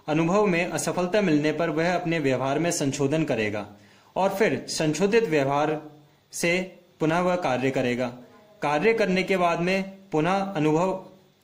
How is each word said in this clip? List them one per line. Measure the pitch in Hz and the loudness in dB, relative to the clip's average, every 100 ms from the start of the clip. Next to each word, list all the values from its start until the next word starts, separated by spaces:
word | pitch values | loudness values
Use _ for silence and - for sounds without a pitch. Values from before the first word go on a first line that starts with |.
| - | -4
अनुभव | 156 165 202 208 | 0 2 2 2
में | 170 180 | 2 0
असफलता | 156 170 165 180 214 | -4 -4 -2 0 2
मिलने | 170 147 151 | 4 2 2
पर | 151 165 | 0 -2
वह | 156 170 | 0 0
अपने | 175 165 165 | 0 0 0
व्यवहार | 135 123 135 143 | 0 0 0 0
में | 170 | 0
संशोधन | - 139 135 135 156 | 0 -2 0 0 0
करेगा | 147 113 107 104 98 - - - _ 170 | 0 0 -2 -4 -8 -16 -20 -20 _ -2
और | 190 | -2
फिर | 190 208 131 - | 2 0 0 -6
संशोधित | - 156 151 196 226 | -2 -2 0 2 2
व्यवहार | 220 151 135 143 156 151 - - _ _ _ | 2 0 2 0 0 -2 -8 -20 _ _ _
से | - 170 180 185 - _ - | -4 0 0 -2 -12 _ -4
पुनः | 160 170 | 0 2
वह | 180 180 | 2 0
कार्य | 143 123 131 | 0 0 0
करेगा। | 135 127 120 120 123 - - - - | 0 -2 -2 -4 -6 -20 -20 -20 -6
कार्य | 147 151 214 | -2 2 2
करने | 226 196 185 | 2 2 0
के | 185 190 | 0 0
बाद | 170 165 | 0 0
में | 180 190 190 - - | 0 -2 -4 -12 -4
पुनः | 156 165 196 196 | 0 0 0 -2
अनुभव | 151 151 156 185 190 - - _ _ | 0 2 2 0 -2 -10 -20 _ _